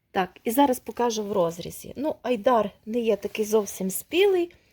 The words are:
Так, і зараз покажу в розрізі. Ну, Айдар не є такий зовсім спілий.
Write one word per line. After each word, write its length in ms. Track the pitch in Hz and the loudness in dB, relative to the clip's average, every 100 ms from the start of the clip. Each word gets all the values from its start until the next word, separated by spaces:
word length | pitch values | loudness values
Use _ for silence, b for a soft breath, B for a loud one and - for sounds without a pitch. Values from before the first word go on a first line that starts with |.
| _ | _
Так, 180 | 196 180 - | -4 -4 -4
і 80 | 240 | -2
зараз 280 | 233 277 247 | 4 4 2
покажу 440 | - 214 240 214 | -4 -2 -2 -2
в 80 | 202 | -2
розрізі. 640 | 202 170 175 160 - - - | 0 0 -2 -12 -12 -14 -6
Ну, 200 | 294 - | -6 -4
Айдар 500 | 240 240 226 233 202 - 220 | -4 0 2 2 2 -6 -6
не 140 | 240 | -2
є 160 | 226 202 | 0 0
такий 300 | 208 - 208 | -2 -4 0
зовсім 440 | 214 202 - 190 | 0 0 -4 -4
спілий. 640 | - - 339 403 370 339 b b | -6 -2 2 4 4 0 b b